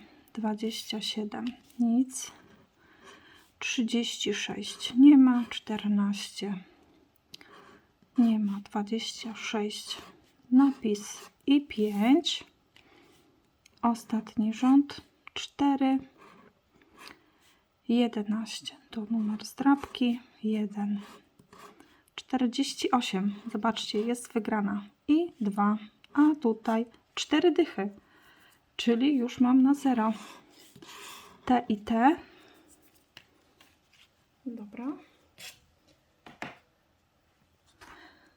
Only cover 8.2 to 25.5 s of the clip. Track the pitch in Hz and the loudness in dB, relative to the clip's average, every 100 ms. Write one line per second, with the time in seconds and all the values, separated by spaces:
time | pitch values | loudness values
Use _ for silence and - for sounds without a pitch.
8.2 | 233 220 202 202 202 214 202 226 - - | 2 2 -2 -4 -8 -6 -4 -6 -6 -10
9.2 | 226 208 - 220 208 - - - - - | -12 -12 -6 -4 -4 -8 -12 -14 -16 -20
10.2 | _ _ - 254 277 262 220 208 208 - | _ _ 4 6 6 4 -2 -4 -6 -16
11.2 | - _ - 285 285 - 208 202 226 311 | -20 _ 2 2 2 -2 -2 2 4 4
12.2 | - - - _ _ _ _ - _ _ | 2 -6 -10 _ _ _ _ -20 _ _
13.2 | _ _ _ _ _ _ 233 233 - 220 | _ _ _ _ _ _ -2 -2 -4 -6
14.2 | 226 - 220 220 254 277 285 - - _ | -6 -4 -2 0 4 4 4 -4 -18 _
15.2 | - - - - 285 269 269 269 - _ | -16 -14 -10 -2 0 2 2 0 -4 _
16.2 | - - - _ _ _ _ - - - | -20 -20 -20 _ _ _ _ -20 -20 -20
17.2 | _ _ _ _ _ _ - 240 240 220 | _ _ _ _ _ _ -2 2 2 -2
18.2 | 208 214 226 - - - - 226 208 226 | -4 -6 -6 -12 -14 -16 -14 -10 -4 -2
19.2 | 208 214 - - 269 285 - - 247 240 | -2 -6 -8 -2 2 2 0 -2 -2 -2
20.2 | - _ 214 214 208 208 208 202 202 - | -6 _ -4 -2 -4 -4 -4 -6 -8 -20
21.2 | _ _ _ - - - _ _ _ - | _ _ _ -20 -20 -20 _ _ _ -20
22.2 | - 254 247 240 277 - - 247 - 190 | -8 -2 -2 -2 -6 -4 -2 -2 -2 -2
23.2 | 202 202 233 220 226 220 - 208 233 240 | -4 -6 -8 -4 -4 -4 -6 -4 -4 -4
24.2 | - 233 214 220 202 202 - _ - 302 | -6 -6 -2 -2 -2 -4 -10 _ 0 0
25.2 | 349 - 202 | 0 -4 -4